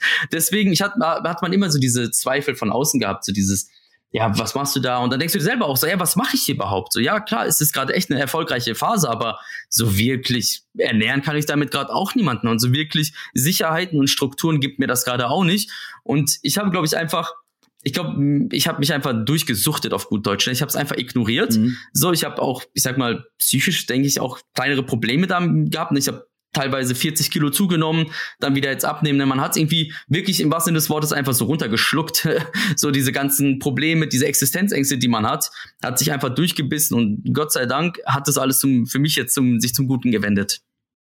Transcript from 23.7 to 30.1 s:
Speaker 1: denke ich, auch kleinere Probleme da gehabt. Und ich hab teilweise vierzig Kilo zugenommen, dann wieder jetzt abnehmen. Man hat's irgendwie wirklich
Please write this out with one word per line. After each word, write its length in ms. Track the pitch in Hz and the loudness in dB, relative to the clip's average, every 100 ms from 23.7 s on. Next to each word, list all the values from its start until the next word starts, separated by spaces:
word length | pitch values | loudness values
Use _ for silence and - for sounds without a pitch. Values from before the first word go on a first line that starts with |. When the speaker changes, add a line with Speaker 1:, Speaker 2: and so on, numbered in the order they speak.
| 160 - | -2 -2
Speaker 1:
denke 220 | 123 139 | 0 2
ich, 120 | 135 | 0
auch 200 | 113 - - - | -2 -6 -10 -4
kleinere 260 | 135 135 | 0 0
Probleme 460 | 131 120 113 139 180 | 0 -2 2 2 2
da 120 | 180 | 2
gehabt. 520 | 175 156 151 156 170 | 2 2 2 0 2
Und 60 | 139 | 0
ich 100 | 139 | 0
hab 160 | - - _ _ | -4 -12 _ _
teilweise 440 | - 135 135 127 127 | -2 0 0 0 0
vierzig 340 | 165 151 151 | 0 0 -2
Kilo 220 | 165 147 | 2 0
zugenommen, 560 | 139 196 170 160 160 156 - - - | 2 2 2 2 2 0 -4 -10 -4
dann 160 | 143 139 | 0 0
wieder 160 | 139 | 0
jetzt 120 | 131 | 0
abnehmen. 460 | - 151 156 139 135 | -2 0 2 2 2
Man 100 | 131 | 0
hat's 160 | 156 - | 0 0
irgendwie 380 | 156 165 156 - | 2 2 -2 -6
wirklich 340 | - | -2